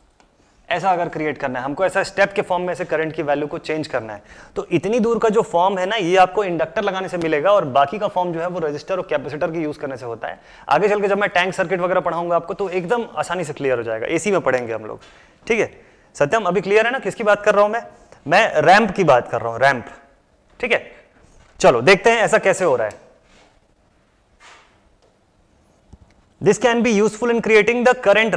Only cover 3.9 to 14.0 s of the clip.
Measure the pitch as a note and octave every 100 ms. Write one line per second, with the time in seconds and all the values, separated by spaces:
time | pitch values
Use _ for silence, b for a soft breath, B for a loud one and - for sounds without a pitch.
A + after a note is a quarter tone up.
3.9 | C3 A2 G#2 B B B - - E3+ F#3+
4.9 | A#3+ A3+ A#3 A3+ G#3+ F#3+ E3+ F#3 F#3+ F#3
5.9 | A3+ E3+ F#3+ F#3 G#3+ G3 E3 D#3+ - G3+
6.9 | F#3+ F#3 F3 E3 D3+ F3 G3+ D#3 C3 C#3
7.9 | G#3+ G3+ F#3+ F3+ E3 F3 F3 D#3 C#3+ -
8.9 | F#3 - D3 C3 D3 F3 E3 D3+ C#3+ C#3
9.9 | B2+ A#2+ A2+ A#2+ F#2+ B B B D3 G3+
10.9 | G#3 G3+ G3 G3+ F3+ F#3 F3+ E3+ F3+ F3
11.9 | F#3 E3+ E3 F3 E3+ E3+ G3 F#3+ F#3 E3+
12.9 | A#3+ G#3+ D#3 D3 F3 D3+ C#3+ C3+ B2 A2+
13.9 | A2